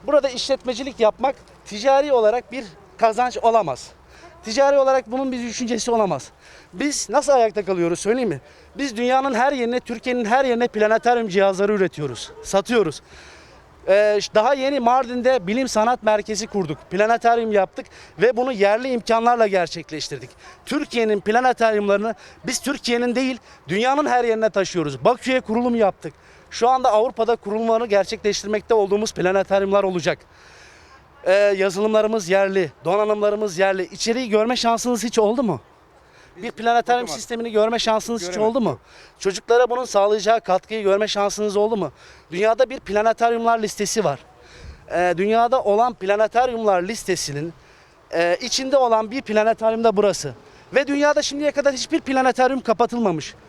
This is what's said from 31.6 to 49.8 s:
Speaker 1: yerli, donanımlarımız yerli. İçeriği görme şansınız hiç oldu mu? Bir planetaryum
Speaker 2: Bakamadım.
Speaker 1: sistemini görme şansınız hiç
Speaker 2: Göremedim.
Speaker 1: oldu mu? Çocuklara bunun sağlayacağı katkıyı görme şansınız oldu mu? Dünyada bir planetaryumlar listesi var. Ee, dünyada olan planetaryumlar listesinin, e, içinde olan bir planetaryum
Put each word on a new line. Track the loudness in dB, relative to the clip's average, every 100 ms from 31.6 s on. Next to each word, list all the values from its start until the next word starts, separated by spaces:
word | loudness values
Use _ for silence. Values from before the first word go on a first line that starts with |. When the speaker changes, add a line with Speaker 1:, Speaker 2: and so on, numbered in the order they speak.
| 0 0 0 2 2 -2 0
Speaker 1:
yerli, | 0 2 0 -4 -6 -2
donanımlarımız | 0 0 0 0 -2 -4 0
yerli. | 0 0
İçeriği | -6 -6 -4 -2 0
görme | 0 0 0
şansınız | 0 -2 -2 -4
hiç | -2 0
oldu | 2 0
mu? | -2 -4 -10 _ _ _ _ _ -20 -14
Bir | -14
planetaryum | -4 0 0 2 -2
Speaker 2:
Bakamadım. | -2 -10
Speaker 1:
sistemini | -8 -8 -2
görme | 0 2 0
şansınız | 0 -2 -2 -6
hiç | -6
Speaker 2:
Göremedim. | -2 0
Speaker 1:
oldu | 0
mu? | -2 -4 _ -20 -20 _
Çocuklara | -6 -6 2 4 4
bunun | 0 -2
sağlayacağı | 0 2 2 2 0
katkıyı | 0 -2 -2 -4
görme | 0 0 0
şansınız | -2 -2 -2 -2 0
oldu | 0 0
mu? | -4 -8 -20 -20 _
Dünyada | -2 0 2 0
bir | -2
planetaryumlar | -4 0 0 2 0 0 0 0
listesi | -2 -4 -4 0
var. | -2 -4 -12 _ -20 -20 -20 -20 -6
Ee, | 0 0 0
dünyada | 0 2 2 2
olan | 2 2 2
planetaryumlar | -2 -2 2 2 2 0 0 0 0
listesinin, | -2 -8 -4 -4 -4 -8 -10 -14 _ _ _ _ _
e, | -2 0 0
içinde | -2 -6 0 2
olan | 4 2 0
bir | -8
planetaryum | -2 0 0 0 0 2